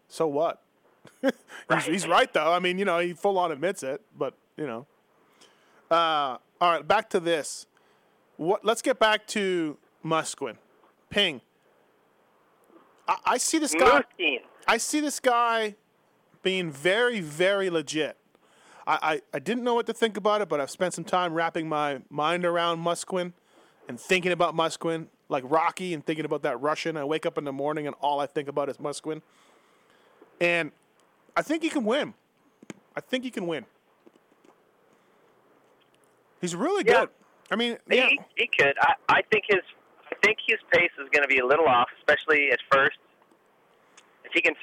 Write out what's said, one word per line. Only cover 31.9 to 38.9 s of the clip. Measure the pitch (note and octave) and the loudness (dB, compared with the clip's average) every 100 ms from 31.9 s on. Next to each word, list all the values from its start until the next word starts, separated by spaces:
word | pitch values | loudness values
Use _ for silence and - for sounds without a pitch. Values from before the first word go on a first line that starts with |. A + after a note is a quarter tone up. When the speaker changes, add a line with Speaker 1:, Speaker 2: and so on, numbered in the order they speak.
| C4+ G#3 - _ _ _ _ - - _ - | -2 -2 -10 _ _ _ _ -20 -20 _ -14
Speaker 1:
I | |
think | - C4 B3 | -6 -6 -6
he | |
can | A3+ F3 | -6 -4
win. | D#3 G#2+ _ _ _ - _ _ _ _ _ _ _ _ _ _ _ _ _ _ _ _ _ _ _ _ _ _ _ | -6 -8 _ _ _ -20 _ _ _ _ _ _ _ _ _ _ _ _ _ _ _ _ _ _ _ _ _ _ _
He's | F3+ E3+ | -6 -2
really | C#4+ G4+ G#3+ | -2 2 4
Speaker 3:
Yeah. | - | 4
Speaker 1:
good. | G3 _ _ _ - | 2 _ _ _ -6
I | G3+ | -4
mean, | A#3+ A#3 - | -2 -6 -2
Speaker 3:
He, | - | 2
Speaker 1:
yeah. | B3+ - - - | 2 0 -4 -6
Speaker 3:
he | A#3 - | -2 2
could. | C#3 - | 2 2
I, | D3 | 2